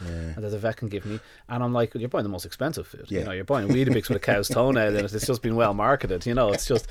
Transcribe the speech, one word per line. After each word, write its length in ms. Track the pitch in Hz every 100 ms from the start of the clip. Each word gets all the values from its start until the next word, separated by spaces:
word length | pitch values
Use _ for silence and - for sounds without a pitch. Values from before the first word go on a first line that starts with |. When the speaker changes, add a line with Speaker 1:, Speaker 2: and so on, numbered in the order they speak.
Speaker 1:
Yeah. 320 | 87 82 82 80
Speaker 2:
that 120 | 107
the 80 | 104
vet 200 | 110 110
can 100 | 107
give 180 | 101 104
me." 140 | 107 - - -
And 120 | 120
I'm 120 | 120
like, 200 | 120 117
"You're 140 | - 120
buying 160 | 165
the 60 | 104
most 160 | 92 90
expensive 420 | - 104 - 78
food. 200 | - -
Speaker 1:
Yeah. 100 | 95
Speaker 2:
You 60 | 87
know, 60 |
you're 100 | 92
buying 240 | 95 139 98
Weetabix 400 | 127 131 120 -
with 80 | 104
a 40 |
cow's 260 | - 104 101
Speaker 1:
<laughs> 80 | 107
Speaker 2:
toenail 400 | 127 131 107 104
in 80 |
it. 100 | 101
It's 140 | 107 -
just 140 | 120
been 160 | 117 113
well 160 | 113
marketed. 520 | 101 110 139 - 90 120
You 80 |
know, 200 | 123 113
it's 120 | 98 -
just, 220 | 117 -